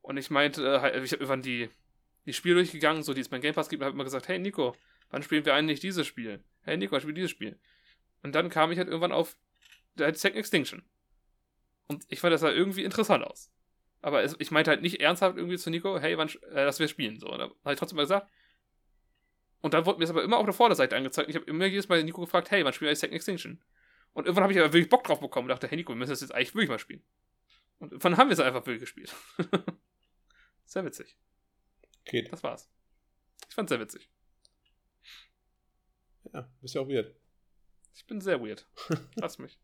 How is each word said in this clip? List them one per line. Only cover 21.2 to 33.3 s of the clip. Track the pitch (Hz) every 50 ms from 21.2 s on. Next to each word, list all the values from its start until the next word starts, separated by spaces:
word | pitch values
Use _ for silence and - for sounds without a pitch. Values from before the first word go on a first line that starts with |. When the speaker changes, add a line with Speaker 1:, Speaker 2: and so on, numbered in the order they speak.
| 147 -
Speaker 1:
Und | 151
ich | 165
hab | - -
immer | 151 160 185
jedes | 196 190 202 196 196
Mal | 180 165 156
Nico | 160 160 - 175
gefragt, | 170 - 180 170 -
hey, | 214 202 160
wann | 135 123
spielen | - 156 147
wir | 151
Second | 147 - - -
Extinction? | 165 - - 190 170 - - - - _ _ _ _ _ _ _ _ _ _ _
Und | - 147
irgendwann | - 175 196 190
hab | 196
ich | 196 185
aber | 160 151 151
wirklich | 170 170 -
Bock | - 240 -
drauf | - 147 139
bekommen | 147 131 - 131 123
und | 127
dachte, | 131 120 - 123
hey | -
Nico, | 160 170 - 123
wir |
müssen | 117 123 135
das | 147 120
jetzt | 139 - -
eigentlich | 120 127 123 -
wirklich | 208 220 135
mal | 123 107
spielen. | - _ - - _ _ _ _ _ _ _ _ _ _ _ _ _ _ _ _
Und | - 147 -
irgendwann | 139 - 180 175
haben | 165 262 285
wir | 208
es | 160
einfach | 143 127 127 123 -
wirklich | - 120 113
gespielt. | 127 - - - - - - - - - - -
<laughs> | 175 - - - - - 170 _ _ _ _ _ _ _ _ _ _ _ _ _ _ _ _ _ _
Sehr | _ - 190 185
witzig. | 147 - - - _ _ _ _ _ _ _ _ _ _ _ _ _ _ _ _ _ _ _ _
Speaker 2:
Geht. | - - 120 117 - -
Speaker 1:
Das | 165 -
war's. | - 117 - - _ _ _ _ _ _ _ _ _ _ _ _ _